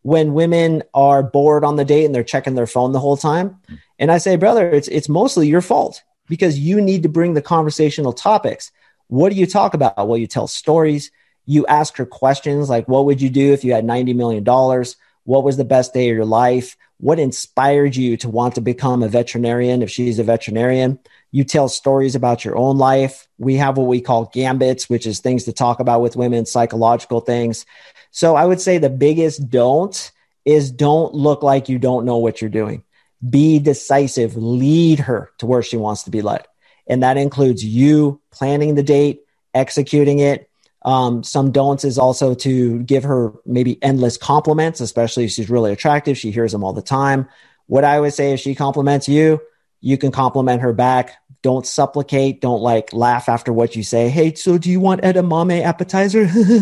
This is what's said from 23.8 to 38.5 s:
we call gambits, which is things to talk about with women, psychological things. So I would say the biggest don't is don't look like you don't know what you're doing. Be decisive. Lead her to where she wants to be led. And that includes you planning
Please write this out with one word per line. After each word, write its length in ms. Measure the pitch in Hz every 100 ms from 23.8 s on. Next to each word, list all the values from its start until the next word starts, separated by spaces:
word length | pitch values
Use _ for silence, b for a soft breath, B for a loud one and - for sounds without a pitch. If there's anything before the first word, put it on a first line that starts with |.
| 127
we 140 | 123
call 300 | 123 117 113
gambits, 560 | 123 131 131 131 127 -
which 160 | 120 110
is 120 | 101
things 240 | 127 127
to 80 | -
talk 260 | - 120 120
about 200 | 127 117
with 160 | 120 123
women, 300 | 123 117 113
psychological 760 | 123 117 113 113 120 - 117
things. 440 | 117 120 117 113 - b b b b
So 240 | - 170
I 120 | 151 175
would 140 | 180
say 180 | 185 180
the 100 | 143
biggest 600 | 131 143 160 160 147 123
don't 600 | 123 123 147 196 - - _ _ _
is 260 | 143 151 135
don't 420 | 123 147 156 165
look 280 | 147 147 143
like 240 | 143 135 131
you 100 | 127
don't 280 | 127 127 123
know 100 | 117
what 240 | 117 -
you're 80 | 110
doing. 320 | 107 107 101 - _ _ _ 123
Be 300 | 139 156 151
decisive. 760 | 147 143 - 139 139 131 113 113
Lead 640 | 113 123 139 160 170 147
her 300 | 135 110 - -
to 80 | 117
where 160 | 123
she 140 | 110 117
wants 280 | 107 104
to 60 | -
be 120 | 110
led. 220 | 104 104 - _ _ _ -
And 140 | 127
that 160 | 127 135
includes 440 | 139 139 131 117
you 560 | 110 117 143 151 147 143 _
planning 440 | - 135